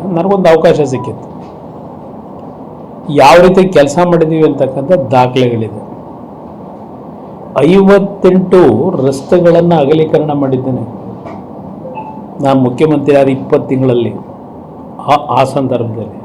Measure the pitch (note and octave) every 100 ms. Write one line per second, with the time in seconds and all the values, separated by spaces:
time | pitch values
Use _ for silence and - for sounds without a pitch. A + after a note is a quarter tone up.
0 | F3 E3+ F#3 G3 F3 D#3+ E3+ D#3 C#3 B2
1 | - G#2 - - - - - - - -
2 | - - - - - - - - - -
3 | - C#3+ C3+ E3+ F3+ F#3 F#3 D3 C#3+ E3+
4 | F3 E3+ D#3 D#3+ D3+ C3+ C3+ - C3+ F3+
5 | B2 B2+ B2+ B2+ B2 A#2 A2 G#2+ - -
6 | - - - - - - - - - -
7 | - - - - - - C#3+ G3 G3 G3
8 | F#3+ - F#3 F#3 F3+ F#3+ D#3 G#2+ E3 F3
9 | C3 C3+ - F3+ E3+ E3+ E3+ E3+ C3+ D#3
10 | D#3 D#3 D3+ C#3+ C#3 B2+ B2+ B2+ A2+ -
11 | - - - - - - - - - -
12 | - - - - C#3 C3+ B2 B2 D#3 D3
13 | C#3 C#3+ C#3 C3 - D3 - C3 C3 A#2+
14 | G#2+ G2+ - - - - - - - -
15 | - C#3+ - A#2+ C3+ C#3+ C3 A#2+ A#2 A2
16 | G2+ -